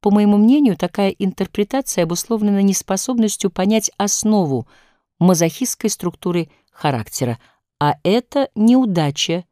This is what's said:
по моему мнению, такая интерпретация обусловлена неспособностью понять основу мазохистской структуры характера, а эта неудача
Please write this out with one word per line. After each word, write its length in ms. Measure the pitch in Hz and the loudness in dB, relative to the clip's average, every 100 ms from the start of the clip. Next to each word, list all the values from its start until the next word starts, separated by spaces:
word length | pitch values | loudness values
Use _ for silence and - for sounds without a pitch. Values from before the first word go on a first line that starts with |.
по 100 | 208 | 2
моему 280 | 208 208 208 | 4 4 4
мнению, 380 | 214 285 277 170 | 4 4 2 0
такая 340 | 180 - 196 | -4 -2 -2
интерпретация 920 | - 196 - 185 - 208 185 262 - | -2 -6 -4 -8 -4 -4 -4 -6 -4
обусловлена 580 | 165 175 - 226 208 202 | -2 -4 -4 -2 0 2
неспособностью 880 | 196 196 - 190 - 247 214 - 196 | 2 0 -4 -6 -4 0 0 0 -6
понять 400 | - 190 220 214 _ | -2 0 0 -2 _
основу 680 | 202 - 214 214 165 131 110 _ _ _ _ _ | -4 -2 0 0 0 -2 -6 _ _ _ _ _
мазохистской 720 | 175 175 165 170 254 - 214 | 2 4 0 -2 -8 -4 -6
структуры 600 | - 180 - - 175 165 _ _ | -4 -8 -6 -4 -4 -6 _ _
характера, 680 | _ 151 131 107 - 123 117 _ _ _ _ | _ -4 -4 -6 -6 -4 -6 _ _ _ _
а 140 | 147 - | -2 0
эта 480 | 175 214 - 285 269 | 0 -2 -2 -4 -4
неудача 880 | - 220 254 247 175 147 147 - 165 175 | 2 4 4 2 0 -2 -2 -4 -4 -8